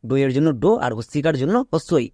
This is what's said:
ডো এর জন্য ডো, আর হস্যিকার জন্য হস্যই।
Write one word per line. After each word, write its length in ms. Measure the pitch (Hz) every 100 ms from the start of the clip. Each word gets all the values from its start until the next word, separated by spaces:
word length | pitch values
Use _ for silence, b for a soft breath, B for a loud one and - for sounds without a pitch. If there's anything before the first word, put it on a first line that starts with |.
ডো 100 | 117 135
এর 80 | 135 127
জন্য 120 | 160 127
ডো, 80 | 165 220
আর 80 | 127 110
হস্যিকার 380 | 113 147 151 151
জন্য 140 | 135 226 262
হস্যই। 340 | 160 - 165 117